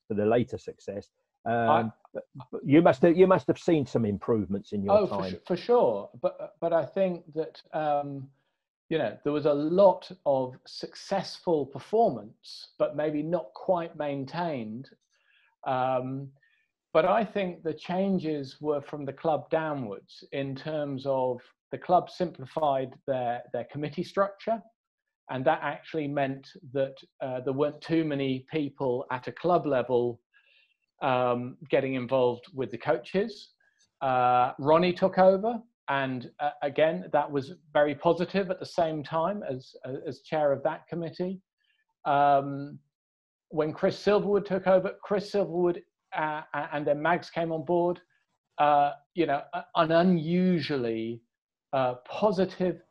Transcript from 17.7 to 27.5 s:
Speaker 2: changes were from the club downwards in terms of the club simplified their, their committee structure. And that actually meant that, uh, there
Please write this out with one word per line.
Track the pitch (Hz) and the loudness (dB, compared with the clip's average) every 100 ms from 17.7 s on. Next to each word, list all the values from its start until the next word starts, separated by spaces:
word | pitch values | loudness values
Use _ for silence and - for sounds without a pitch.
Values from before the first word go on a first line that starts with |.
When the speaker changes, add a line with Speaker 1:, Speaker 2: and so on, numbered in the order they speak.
Speaker 2:
changes | 151 - 180 196 185 156 147 131 - | -6 -4 -2 0 0 -2 -4 -6 -6
were | 151 143 | -4 -2
from | 143 151 139 | -4 -8 -8
the | |
club | 135 165 143 - | -4 -2 -2 0
downwards | 160 160 139 110 98 - - - | -2 -2 -4 -6 -10 -14 -20 -10
in | 143 139 135 | -6 -6 -8
terms | 156 156 143 131 139 | -6 -6 -4 -4 -2
of | 131 127 120 - _ _ | 0 0 -4 -10 _ _
the | 135 | -10
club | - 175 170 | 2 2 2
simplified | - 175 - 131 160 151 135 131 - - | -4 -6 -6 -10 -2 0 0 -2 -8 -4
their, | 127 123 120 - | -2 -2 -4 -6
their | 120 120 | -8 -8
committee | 143 147 165 | -8 -6 -6
structure. | - 196 196 - - 226 - _ _ _ _ _ - | -4 -2 -2 -2 -4 -4 -8 _ _ _ _ _ -10
And | 131 135 | -2 0
that | 160 | 0
actually | 147 151 - 160 143 | -2 -8 -8 -6 -4
meant | 143 135 135 135 - 135 | -2 -2 -4 -14 -20 -6
that, | 135 135 - - - | -4 -4 -6 -20 -10
uh, | 135 127 | -8 -6
there | 131 | -4